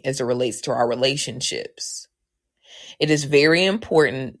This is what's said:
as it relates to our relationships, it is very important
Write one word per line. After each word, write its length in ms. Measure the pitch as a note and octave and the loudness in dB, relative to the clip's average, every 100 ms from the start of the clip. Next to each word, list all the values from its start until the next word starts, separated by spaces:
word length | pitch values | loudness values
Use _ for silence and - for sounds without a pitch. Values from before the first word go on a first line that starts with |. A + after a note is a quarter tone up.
| C3 | -6
as 160 | C3+ | -4
it 40 | B2 | -2
relates 360 | B2+ B2 G#2 | 0 -2 -4
to 100 | - | -4
our 160 | B2 A#2+ | 0 0
relationships, 1200 | A#2+ C3+ C#3+ - G#2+ - - - - - - - _ _ _ _ _ _ - - - | 0 0 0 -6 -6 -6 -6 -8 -12 -12 -12 -16 _ _ _ _ _ _ -20 -16 -4
it 120 | D#3 | 0
is 140 | D3+ C#3+ | 0 4
very 400 | D3 D3+ E3 F#3+ | 4 6 4 2
important 720 | G#3+ - D#3+ C#3 C3 B2+ - | 0 0 2 2 0 -8 -10